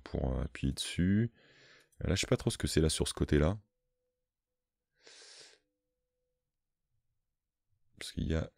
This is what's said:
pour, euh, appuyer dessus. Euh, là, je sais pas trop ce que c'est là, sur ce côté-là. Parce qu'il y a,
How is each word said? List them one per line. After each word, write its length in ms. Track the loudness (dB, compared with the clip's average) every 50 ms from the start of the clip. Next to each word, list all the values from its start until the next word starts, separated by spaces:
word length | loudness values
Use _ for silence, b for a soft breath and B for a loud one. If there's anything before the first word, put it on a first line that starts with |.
| -2
pour, 280 | -6 -4 -2 -2 -2
euh, 120 | -2 -2 -4
appuyer 280 | -6 -6 -4 -2 -2
dessus. 600 | -2 -2 -6 -6 -2 0 2 2 2 2 0 -2 b b b b b b b b b b b b b -6 -2
Euh, 60 | 0
là, 60 | 0
je 60 | 0
sais 60 | 2
pas 100 | 0 0
trop 140 | 0 2 -2
ce 60 | -2
que 100 | 0 -2
c'est 140 | 0 2 4
là, 80 | 4 4
sur 180 | 2 0 -2
ce 60 | -2 0
côté-là. 440 | -2 2 4 4 4 4 4 2 -2 -8 _ _ _ _ _ _ _ _ _ _ _ _ _ _ _ _ _ _ _ _ _ _ _ _ _ b b b b b b b b b b b b b b b _ _ _ _ _ _ _ _ _ _ _ _ _ _ _ _ _ _ _ _ _ _ _ _ _ _ _ _ _ _ _ _ _ _ _ _ _ _ _ _ _ _ _ _ _ _
Parce 160 | -16 -16 -8 -6
qu'il 140 | -4 -2
y 80 | 0 -2
a, 140 | -2 -2 -4 -10